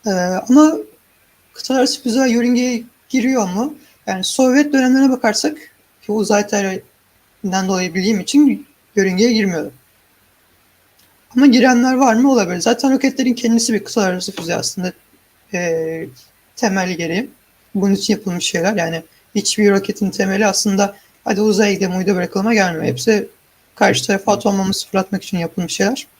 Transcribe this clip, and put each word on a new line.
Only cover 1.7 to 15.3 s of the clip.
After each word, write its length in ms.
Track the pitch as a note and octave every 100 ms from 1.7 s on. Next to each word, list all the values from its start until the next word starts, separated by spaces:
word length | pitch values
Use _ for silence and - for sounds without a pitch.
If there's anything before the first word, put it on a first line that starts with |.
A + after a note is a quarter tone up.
| C4
arası 220 | C4 -
füze 260 | B3 A#3 C4
yörüngeye 540 | A#3 A#3+ B3 B3+ A#3 A#3 _ _
giriyor 400 | C4 A#3+ C4 F#3+
mu? 260 | F#3 C#4 - _ _ -
Yani 180 | F#3+
Sovyet 480 | G3 - B3+ C#4+ D4
dönemlerine 380 | C#4 B3+ C4 C4+
bakarsak, 460 | B3 A3+ G#3 D4+ D4+ - _ _ _
ki 100 | -
uzay 340 | G#3+ G#3 G#3 G#3
tarihinden 1200 | G#3 G3 G3 _ _ _ _ _ _ G3+ F#3+ F#3+
dolayı 260 | F#3+ F3+
bildiğim 260 | F3 F#3+ G#3
için 460 | - C#4 C#4+ G3+ - _ _ G#3
yörüngeye 360 | F#3+ F#3 A#3+
girmiyordu. 400 | A3 G3 E3 C#3+ B2+ _ _ _ _ _ _ _ _ _ _ _ _ _ _ _ B3
Ama 100 | C#4
girenler 480 | A#3+ C4 A#3+ B3+
var 200 | B3+ C4
mı? 180 | A3+ C4+
Olabilir. 280 | B3 F3+ F3+
Zaten 320 | A3+ A#3 C4+
roketlerin 420 | C4+ C4+ C4+ B3+
kendisi 380 | A#3 A#3 A3+ A3+
bir 120 | G#3
kıtalar 260 | - A#3 F#3+
arası 220 | F#3 F3+
füze 220 | F#3 E3+
aslında, 380 | E3+ - - F3+ - _ _ _